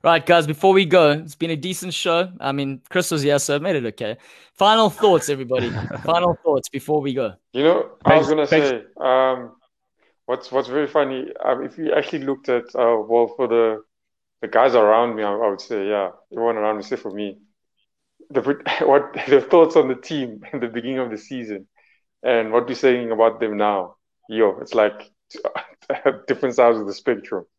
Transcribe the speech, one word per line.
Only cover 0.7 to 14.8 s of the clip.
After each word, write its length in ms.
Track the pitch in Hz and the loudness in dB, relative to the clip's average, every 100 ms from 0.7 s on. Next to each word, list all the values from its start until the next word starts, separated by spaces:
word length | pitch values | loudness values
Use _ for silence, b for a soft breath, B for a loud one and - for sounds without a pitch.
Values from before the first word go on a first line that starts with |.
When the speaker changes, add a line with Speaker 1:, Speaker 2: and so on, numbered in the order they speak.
Speaker 1:
we 120 | 190 | 4
go, 260 | 175 180 151 | 4 4 4
it's 220 | 151 165 | 2 -6
been 160 | - 165 | -8 -6
a 60 | 156 | -6
decent 380 | 185 180 185 | -6 -8 -8
show. 360 | 156 185 165 185 180 | -4 -2 0 -2 -6
I 120 | 135 | -6
mean, 280 | 139 139 135 _ | -4 -6 -8 _
Chris 200 | 180 180 | -4 -2
was 120 | 160 | -2
here, 160 | 139 143 | 2 0
so 180 | - 143 | 0 -2
it 60 | |
made 140 | 175 156 | -2 -4
it 100 | 117 | -4
okay. 300 | - 107 117 b b b | -8 -10 -10 b b b
Final 360 | _ 196 220 220 | _ 4 6 2
thoughts, 380 | - 208 170 - | 4 4 4 2
everybody. 420 | 139 123 127 120 | -6 -4 -2 -2
Speaker 2:
<laughs> 340 | 110 - - | -6 -8 -8
Speaker 1:
Final 340 | - 170 175 160 | -2 0 0 -2
thoughts 240 | 165 139 - | -2 -2 -4
before 320 | 135 - 151 | -12 -4 -4
we 140 | 139 | -2
go. 180 | 131 113 92 _ | -4 -6 -8 _
Speaker 3:
You 120 | 123 | 0
know, 260 | 151 180 - - | 2 2 -2 -4
I 140 | - 156 | 4 4
was 80 | 143 | 4
Speaker 2:
Thanks, 20 | |
Speaker 3:
gonna 180 | 156 147 | 0 2
Speaker 2:
thanks. 220 | 156 143 | 2 2
Speaker 3:
say, 140 | 120 - - | -2 -10 -6
um, 520 | 131 127 131 127 120 _ _ _ _ _ _ _ - | 0 2 2 -2 -10 _ _ _ _ _ _ _ -8
what's, 260 | 127 - | -8 -4
what's 160 | 131 123 | -4 -2
very 180 | 139 - | -4 -2
funny, 400 | 156 135 131 131 - | 0 -2 -4 -10 -6
um, 200 | - 127 | -2 -2
if 120 | 147 - | -6 -8
you 140 | 156 | -2
actually 320 | - - 156 | -2 -2 -6
looked 240 | 135 135 - | -6 -6 -2
at, 160 | 123 120 | -4 -4
uh, 220 | 131 117 113 107 | 0 0 0 0
well, 240 | 117 113 - | 0 0 -2
for 120 | 123 | 0
the, 340 | 117 113 110 _ _ _ _ _ _ | 2 0 -2 _ _ _ _ _ _
the 60 | 110 | -2
guys 260 | 120 131 | 2 4
around 420 | 120 | 4